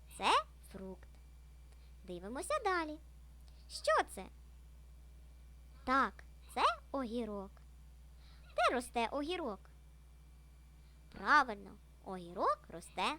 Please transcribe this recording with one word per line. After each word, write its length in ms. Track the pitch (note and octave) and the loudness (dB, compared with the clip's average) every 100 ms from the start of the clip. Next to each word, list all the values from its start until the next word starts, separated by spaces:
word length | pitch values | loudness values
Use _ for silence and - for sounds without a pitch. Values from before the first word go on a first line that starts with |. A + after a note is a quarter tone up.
| - - | -18 0
це 140 | G3+ B4 D5+ - - | 4 4 2 -8 -16
фрукт! 360 | F#3+ F#3+ F#3 - - - - - - - - - - | -12 -12 -12 -16 -20 -20 -20 -20 -20 -20 -20 -20 -18
Дивимося 500 | - F3 F#3+ C4+ F#4+ D5+ | -12 -12 -8 -8 -4 -2
далі. 340 | G#4 F4+ D#4 D#4 - - - - - - - | 0 0 -2 -8 -14 -20 -20 -20 -20 -20 -14
Що 360 | - - D#5 - | -4 2 2 2
це? 180 | - F3+ - - - - - - - - - - - - - - - | -6 -14 -18 -20 -20 -20 -20 -20 -20 -20 -20 -20 -20 -20 -20 -20 -10
Так, 400 | - C4+ A3 - - - - | 0 2 2 -2 -16 -20 -10
це 80 | B3 C5+ E5 - | 2 2 2 -4
огірок. 580 | C#4 A#3+ A#3+ G#3+ G3+ F#3+ - - - - - - - - - - - | -6 -4 -4 -4 -6 -10 -14 -20 -20 -20 -20 -20 -20 -20 -20 -8 0
Де 180 | F5 | 2
росте 340 | B3 B3 A#3+ A3+ | 2 -2 -2 -2
огірок? 580 | C#4+ D4 F4+ C#4 F#3+ - - - - - - - - - - - - - - - | -2 -4 -4 -4 -8 -12 -20 -20 -20 -20 -20 -20 -20 -20 -20 -20 -20 -20 -20 -18
Правильно, 580 | - G3+ D4 B3+ G3+ G3 G3 - - | -6 4 6 6 6 6 4 -18 -16
огірок 540 | - F#3 E3+ F3+ F#4 D5+ - | -10 -8 -6 2 2 2 -4
росте 480 | E3 - - G#3+ | -14 -10 -2 -2